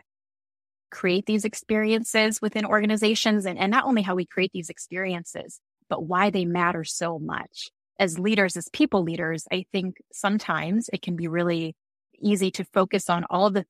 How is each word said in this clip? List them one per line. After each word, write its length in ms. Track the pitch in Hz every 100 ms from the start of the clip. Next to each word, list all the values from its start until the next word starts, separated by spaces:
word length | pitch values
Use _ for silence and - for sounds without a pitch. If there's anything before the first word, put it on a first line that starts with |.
| - _ _ _ _ _ _ _ -
create 340 | - 185 185 208
these 200 | 214 214
experiences 960 | - - 214 214 226 226 220 220 214
within 240 | 214 214 208
organizations 800 | 208 214 208 214 220 226 214 190
and, 120 | 170
and 140 | 190
not 140 | 254 269
only 160 | 226
how 140 | 190 180
we 100 | 170
create 260 | - 190
these 160 | 185 165
experiences, 920 | - - 180 190 170 - - - - _ _ -
but 140 | - 165
why 240 | 180 202
they 160 | 190 175
matter 380 | 175 175 170
so 340 | 156 - 170 160
much. 520 | 160 160 - - - _ _ -
As 220 | 190 165
leaders, 380 | 202 208 185 175
as 120 | -
people 340 | - 294 202
leaders, 420 | 165 170 160 160 -
I 140 | 185 -
think 260 | 196 185 - _
sometimes 800 | - 202 214 - 156 156 214 -
it 100 | 185
can 140 | - 170
be 120 | 165
really 480 | 170 175 165 160 - _ _ _ -
easy 320 | 208 202 190
to 120 | - 180
focus 440 | 202 185 196 -
on 160 | 170 -
all 200 | 180 208
the 160 | 196